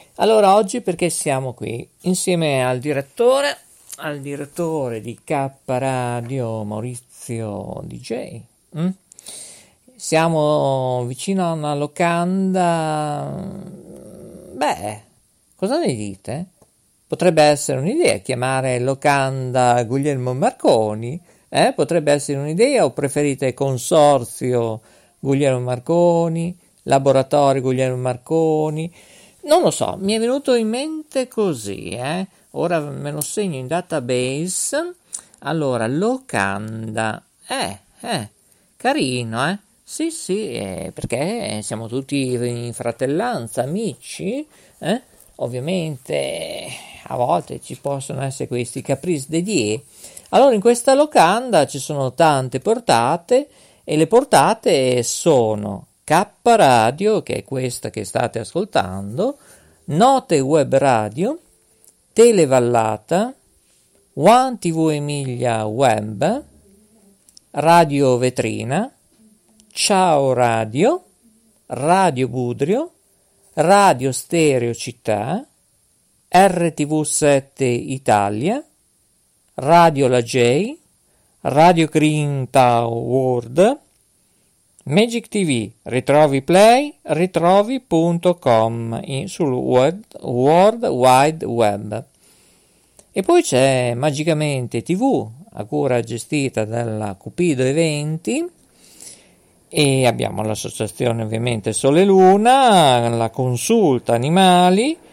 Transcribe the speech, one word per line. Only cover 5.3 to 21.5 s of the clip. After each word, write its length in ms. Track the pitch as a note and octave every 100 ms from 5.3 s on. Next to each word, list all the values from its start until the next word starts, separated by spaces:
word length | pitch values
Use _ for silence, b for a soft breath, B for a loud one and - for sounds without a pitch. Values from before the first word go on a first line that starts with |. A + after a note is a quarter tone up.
| D3+ C3+ C#3
Radio, 1000 | - B2+ C3+ B2+ A#2+ A#2+ A#2 C3+ A#2 A2
Maurizio 1160 | G#2 G#2+ B2 A#2+ - - - A2+ A2 G2+ - -
D 160 | - A#2+
J, 420 | B2 A#3+ - A2+ - _ _ D#3+
mm? 100 | F3 F#3 _ B B B B B B B _ _
Siamo 1120 | - D#3+ E3 D#3+ D3+ D3+ C#3 C3+ B2+ B2+ B2
vicino 420 | C3 - G3 F3
a 40 |
una 240 | D#3+ D3 C#3+
locanda, 1600 | D3 - E3+ E3+ F3 F#3+ F#3+ F#3 F3 E3 D#3 D#3 D3+ D3 C#3+ C#3 - - - - - - - - - - - -
beh, 460 | C#4+ - G#2 G#2+ - _ _ _ _ _
cosa 220 | F#3+ D4
ne 160 | D4 A#2
dite? 500 | G#2 F#2+ - B2+ F#3 _ _ _ _ _ _
Potrebbe 340 | - F3+ D#3+
essere 360 | D3+ C#3+ - C3
un'idea 380 | D3 D4+ F4 G#2
chiamare 640 | - B2 B2+ C3 C3 B2
locanda 1000 | B2+ C3+ D3 C#3 C3+ C3+ B2+ B2+ B2 A#2+ A2+
Guglielmo 480 | C3+ D3 C#3 B2
Marconi, 840 | B2+ G#3 - C#4 B2 G#2+ G#2+ A#2 E3 b b
eh? 240 | b